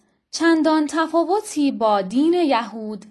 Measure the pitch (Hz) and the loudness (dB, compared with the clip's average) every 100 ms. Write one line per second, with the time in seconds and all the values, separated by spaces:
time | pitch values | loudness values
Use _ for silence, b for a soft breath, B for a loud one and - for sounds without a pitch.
0 | _ _ _ - 330 320 311 311 294 311 | _ _ _ 0 2 4 4 2 0 -2
1 | 320 330 320 415 415 302 277 208 226 202 | 0 0 0 -2 -2 -2 -2 0 0 0
2 | 185 240 320 349 311 226 214 220 214 208 | 0 0 2 2 2 0 -2 -10 -12 -12
3 | - | -14